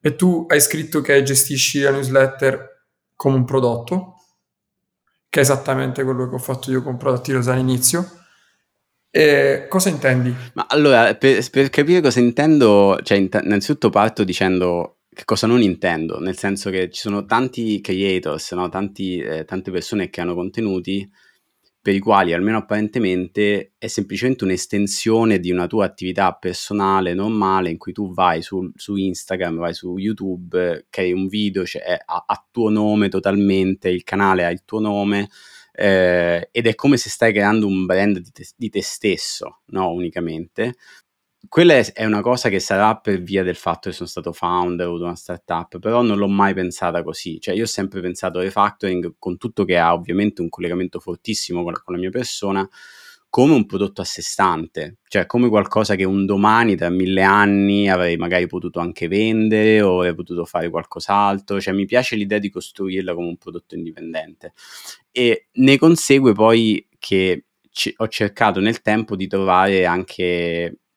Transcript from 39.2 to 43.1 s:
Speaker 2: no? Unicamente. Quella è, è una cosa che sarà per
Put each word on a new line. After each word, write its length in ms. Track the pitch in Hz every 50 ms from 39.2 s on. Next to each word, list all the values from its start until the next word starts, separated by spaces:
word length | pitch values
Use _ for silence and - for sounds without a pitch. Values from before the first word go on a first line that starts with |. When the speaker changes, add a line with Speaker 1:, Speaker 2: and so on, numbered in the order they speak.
| - - - - - - _ _ _
Speaker 2:
no? 220 | _ - 95 95 87 85
Unicamente. 840 | 90 90 85 - 90 87 82 80 80 82 - _ - 110 123 123 _ _ - - - _ _ _ _ _ _ _ _ - -
Quella 260 | - 160 175 175 156
è, 180 | 127 117 - -
è 100 | - 110
una 180 | 110 107 104
cosa 280 | 104 120 127 123 - 117
che 100 | 95 95
sarà 380 | - - 104 98 104 110 110
per 240 | - _ -